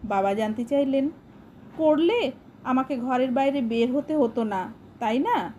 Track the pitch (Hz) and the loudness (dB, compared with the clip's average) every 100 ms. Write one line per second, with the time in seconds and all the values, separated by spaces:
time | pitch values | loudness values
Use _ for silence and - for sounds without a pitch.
0 | - 196 196 202 214 214 233 285 277 269 | -2 0 0 0 -2 -4 -2 0 2 0
1 | 277 330 - - - - - - 311 302 | 0 -4 -20 -20 -20 -20 -18 0 2 4
2 | 339 480 339 - - - - 254 269 269 | 4 2 -2 -6 -20 -12 -2 -2 0 -4
3 | 247 254 262 254 269 285 233 226 233 262 | -2 0 0 2 2 0 -2 0 2 0
4 | 285 311 233 233 220 196 185 - - - | 0 0 2 0 -2 -4 -6 -14 -20 -6
5 | 226 240 392 427 180 | -2 0 0 0 -2